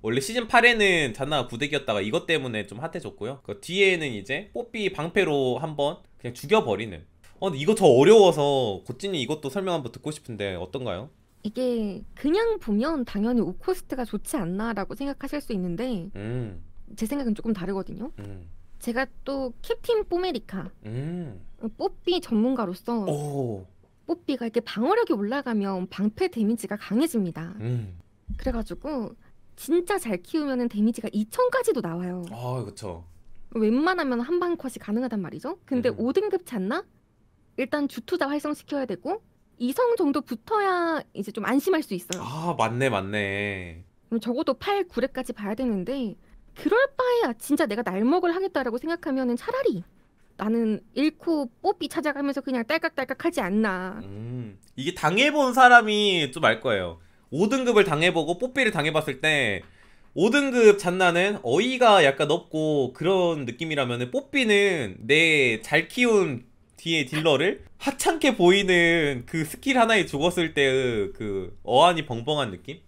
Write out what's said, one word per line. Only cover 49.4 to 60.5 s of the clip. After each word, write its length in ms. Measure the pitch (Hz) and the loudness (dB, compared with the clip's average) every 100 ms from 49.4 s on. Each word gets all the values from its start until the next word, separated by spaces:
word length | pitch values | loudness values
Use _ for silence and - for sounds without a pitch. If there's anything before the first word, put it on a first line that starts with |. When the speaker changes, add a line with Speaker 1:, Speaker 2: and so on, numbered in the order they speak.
| - 508 523 196 - _ _ _ _ - | -4 -2 -2 -2 -8 _ _ _ _ -6
Speaker 2:
나는 420 | 208 226 226 214 - | -2 0 0 -2 -4
일 240 | - 302 - | -2 -2 -2
코 320 | - 311 254 _ | -2 -2 -2 _
뽀삐 280 | 370 381 311 | -2 -2 -4
찾아가면서 500 | - 302 277 285 277 | -4 -4 -2 -2 -2
그냥 220 | 269 254 226 | -2 -4 0
딸깍딸깍 600 | 320 330 - 262 262 339 | -2 -2 -4 -6 -2 -2
하지 160 | 320 | -2
않나. 580 | 185 208 220 185 185 - | 0 0 0 -2 -8 -10
Speaker 1:
음, 540 | 101 101 117 123 110 95 _ - | -12 -12 -10 -10 -10 -14 _ -8
이게 160 | 139 | -6
당해본 600 | 175 156 190 285 294 269 | -2 0 4 4 4 2
사람이 800 | 240 247 240 214 208 208 180 139 | 8 10 10 8 2 2 2 0
좀 140 | 165 131 | 2 2
알 160 | 110 | 2
거예요. 380 | 131 101 87 80 - _ _ | 0 0 -2 -8 -20 _ _
오 200 | 139 208 | 0 2
등급을 340 | 262 247 214 | 2 4 4
당해보고 540 | 190 147 170 165 151 180 | 4 4 2 2 -2 -4
뽀삐를 340 | 254 277 233 | -2 0 0
당해봤을 480 | 170 147 156 147 123 | 0 0 0 -2 -2
때 420 | 156 147 117 92 - - - - - - | 0 2 0 -2 -8 -20 -20 -20 -10 0
오 160 | 208 | 4
등급 480 | 285 277 | 4 2